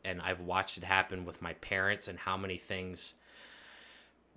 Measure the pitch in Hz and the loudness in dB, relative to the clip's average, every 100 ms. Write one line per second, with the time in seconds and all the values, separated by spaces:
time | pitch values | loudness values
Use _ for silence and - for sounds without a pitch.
0 | 95 87 87 87 87 92 95 - 87 95 | -4 -2 0 0 2 2 2 -2 6 6
1 | 92 92 87 - 85 82 - 95 95 101 | 6 0 -4 -6 -6 -6 0 4 4 2
2 | - 92 95 95 95 87 - 95 92 87 | -2 -4 0 0 0 -4 -4 -4 -4 -6
3 | - - - - - - - - - - | -8 -10 -20 -20 -18 -18 -18 -18 -20 -20
4 | - _ _ | -20 _ _